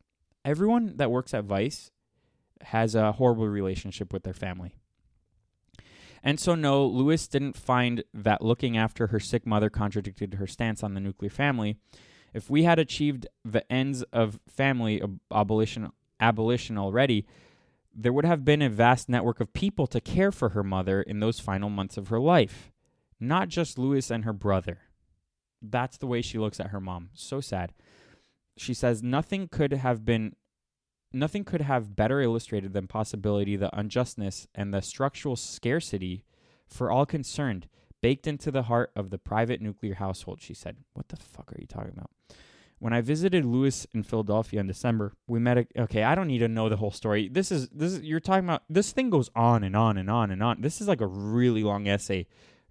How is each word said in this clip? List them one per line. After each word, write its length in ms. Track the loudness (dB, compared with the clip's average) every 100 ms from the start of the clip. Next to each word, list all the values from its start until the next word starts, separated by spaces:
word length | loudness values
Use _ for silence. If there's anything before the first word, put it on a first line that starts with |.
| _ _ _ _
Everyone 520 | -4 0 2 2 0 -2
that 140 | 0
works 240 | 0 -2
at 100 | -6
Vice 460 | -2 0 0 -4 -18 _ _ _ _ _ _ _
has 320 | -4 0 2
a 180 | 4 2
horrible 360 | 4 2 4 0
relationship 640 | 0 -2 -4 -8 -8 -8
with 100 | -8
their 100 | -8
family. 440 | -8 -8 -8 -12 -16 _ _ _ _ _ _ _ _ _ -20 -20 -20 -20 -6
And 160 | -2 0
so, 160 | 2
no, 320 | 2 4 4 4
Lewis 400 | 4 4 2 0
didn't 300 | -2 -2 -6
find 480 | 0 2 2 0 -6
that 280 | -2 2 2
looking 340 | 2 2 2 2
after 320 | 0 0 0
her 120 | 0
sick 260 | 0 -4 2
mother 220 | 2 2
contradicted 640 | 0 -2 -2 -6 -8 -8
her 120 | -6 -8
stance 360 | -4 -4 -2
on 120 | -4
the 60 | -4
nuclear 300 | -6 -6 -8
family. 460 | -2 0 0 -2 -4 _ -20 -20 -20 _
If 160 | -14 0
we 140 | 4
had 160 | 6 4
achieved 480 | 2 0 -2 -2 -10 _
the 260 | -2 -2 0
ends 300 | 0 0 -2
of 340 | -4 0 0 -2 _
family 560 | -2 0 2 0 0
ab-, 180 | -2 -8 _
abolition, 580 | 0 2 2 0 -2 -10 _ _ _
abolition 580 | 2 2 2 0 -2 -4
already, 480 | -2 2 4 2 0 -14 _ _ _ _ _ -2
there 100 | 0
would 120 | 2
have 200 | 2 2
been 180 | 4 4
a 60 | 4
vast 400 | 4 6 4 2
network 320 | 2 2 0
of 120 | -4
people 340 | -2 -2 0 0
to 120 | -2
care 320 | -2 2 2
for 180 | 2 -2
her 140 | 0
mother 380 | 0 0 2 0
in 180 | 0 0
those 200 | 0 0
final 300 | -2 -2 -2
months 260 | -4 -4 -6
of 120 | -4
her 120 | 0
life. 520 | 4 4 4 -2 -20 _ _ _ _ _
Not 300 | -2 -2 -2
just 300 | -2 -4 -2
Lewis 320 | 0 0 -2
and 140 | -4
her 80 | -4
brother. 460 | -4 0 0 0 -12 _ _ _ _ _ _ _ _
That's 380 | -6 -4 -4 -6
the 80 | -4
way 160 | -4
she 160 | -4 -4
looks 200 | -4 -4
at 100 | -8
her 120 | -8
mom. 300 | -8 -10 -12
So 280 | -18 -10 -8
sad. 340 | -6 -6 -6 -10 _ _ _ _ _ _ _ _
She 160 | -8
says, 280 | 0 2 2
"Nothing 460 | 0 -2 -2 -6 -6
could 240 | -2 0
have 320 | 2 0 0
been, 320 | 2 0 0 -8 _ _ _ _ _ _ _
nothing 320 | -4 -2 -4
could 160 | -4 -4
have 340 | 0 0 -2
better 260 | 0 2 4
illustrated 520 | 2 0 -2 -4 -2
than 140 | -6 -4
possibility 720 | -4 -4 -4 0 0 0 0
the 180 | -2 -2
unjustness 680 | -2 -2 -2 -4 -6 -8 -14
and 180 | -8 -4
the 80 | -2
structural 560 | -4 -2 -4 -2 -6 -6
scarcity 880 | -8 -6 -2 -2 -2 -6 -6 -8 _ _ _ _ _
for 240 | -6 0
all 140 | 2
concerned, 640 | 2 -2 -6 -4 -4 -4 -8 _ _ -2
baked 260 | 0 0 -2
into 240 | -6 -2
the 140 | -2
heart 260 | 0 0 0 -4
of 140 | -8
the 80 | -8
private 420 | -4 -2 0 -2
nuclear 340 | -6 -8 -8
household," 460 | -6 -6 -6 -10 -16
she 140 | -16
said. 220 | -16 -14 -16 _
What 140 | -16 -14
the 80 | -16
fuck 360 | -18 -20 -18
are 80 | -16
you 60 | -14
talking 260 | -12 -12
about? 180 | -12 -18 _ _ -20 -20 _ _ _
"When 160 | -2
I 80 | 0
visited 420 | 0 0 2 2
Lewis 420 | 2 2 2 0 -6
in 100 | -6
Philadelphia 580 | -2 -2 0 0 0 -2
in 60 | -4
December, 460 | -2 0 0 -2 -8 -4
we 120 | 0
met 200 | 4 4
a," 80 | 2 -2
okay, 200 | 0 2
I 100 | 2
don't 140 | 2 2
need 100 | 2
to 100 | 2
know 220 | 2 0
the 80 | 0
whole 120 | -2
story. 380 | -4 0 0 2
This 240 | 0 0
is, 160 | -2 -4
this 240 | -2 -2
is, 100 | -2
you're 180 | -4 -4
talking 240 | 2 2
about, 180 | 2 -4 0
this 220 | 0 0
thing 180 | 0 2
goes 180 | 2 2 2
on 260 | 4 4
and 140 | 4 4
on 220 | 4 2
and 100 | 0
on 220 | 0 0
and 120 | 0
on. 200 | 0 0
This 180 | -4 -4
is, 80 | 0
like, 140 | 0
a 40 | 0
really 560 | -4 -2 4 4 4
long 240 | 2 0 0
essay, 400 | 0 0 -4 -4 _ -20 _ _